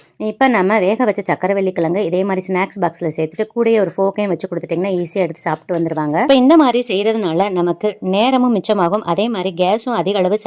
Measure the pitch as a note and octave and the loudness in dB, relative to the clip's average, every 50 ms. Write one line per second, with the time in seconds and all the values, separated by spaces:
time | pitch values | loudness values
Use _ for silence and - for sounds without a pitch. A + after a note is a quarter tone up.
0 | - _ _ - G#3+ G#3+ G#3+ - C#4 C4 B3 G#3 F3+ F#3+ G#3+ A3+ F#3 F#3 G#3+ A3 | -20 _ _ -8 -8 -6 -2 0 2 2 4 2 2 2 2 2 2 2 2 2
1 | B3+ G#3+ G3 - F#3+ - D#3+ - - F#3 G3+ G3 F#3+ F#3 F#3 - E3+ D#3+ F3 G3 | 2 0 0 0 -2 -4 -2 -2 0 0 0 0 0 -2 0 0 -2 0 0 -2
2 | G#3 E3 E3 F#3 F#3+ G3+ F#3+ F#3 F#3 - F#3+ F3+ F#3+ F#3+ - G#3 F3+ E3+ E3 - | -2 -2 -2 -2 -2 -2 -2 -4 -4 -2 -2 -2 -2 -4 -4 -4 -4 -4 -4 -4
3 | F3+ D#3+ D3+ - D#3+ D#3 D#3+ - A3 G#3+ - A#3 A#3+ A3+ A3+ A3 G3 E3+ D#3 - | -6 -6 -4 -4 -4 -4 -4 -6 -6 -4 -2 -2 0 2 2 2 2 0 0 0
4 | G3 G3 G3 - G#3 G3 F3+ D#3 - F3+ F3+ E3 - - E3+ D#3+ F#3+ G3+ F#3+ F3 | -2 -2 0 -2 -2 -2 -2 -4 -4 -6 -6 -8 -6 -4 -4 -4 -2 -2 -2 -2
5 | F3 E3 - G3 F#3 D#3+ E3 - - - D#3 D#3+ - - F3+ E3+ E3 D#3+ D#3 D#3 | -4 -4 -2 -2 -2 -2 -4 -6 -6 -4 -4 -4 -4 -4 -4 -2 -2 -2 -2 -4
6 | D3+ D3 D3 E3+ A#3 D4+ C#4 C4 B3 C4 D#4+ E4 D4+ B3+ A#3 A#3+ - - G3 F#3+ | -4 -2 -2 0 2 4 4 4 6 6 6 6 6 4 2 0 0 -2 -2 -2
7 | G3+ A3 A3 A3+ G#3 E3+ D#3+ E3+ F#3+ G#3 F#3+ F3+ F3 F3 E3+ F3 - G#3 G3 - | 0 0 0 0 0 0 0 0 0 0 0 0 0 0 0 -2 -2 -4 -4 -4
8 | G3 F#3 F#3+ G3 A3 C4 C4 B3+ B3 B3 A#3 G3 F3 - G#3+ G3+ F3+ E3+ F#3 G#3+ | -4 -2 0 2 2 2 2 2 2 2 2 0 0 0 0 2 2 2 0 0
9 | - E3 E3+ D#3+ G#3 A#3+ A#3 G3 F3 F#3+ F3+ E3 F3+ F3+ G3+ A3+ - B3+ - G3 | -2 -2 -2 0 0 -2 -2 -4 -4 -4 -2 0 0 0 0 0 -2 -2 -2 -2
10 | E3 F3+ G3+ G#3 F3+ F#3 G3+ G#3+ - | 0 2 2 2 2 2 0 0 0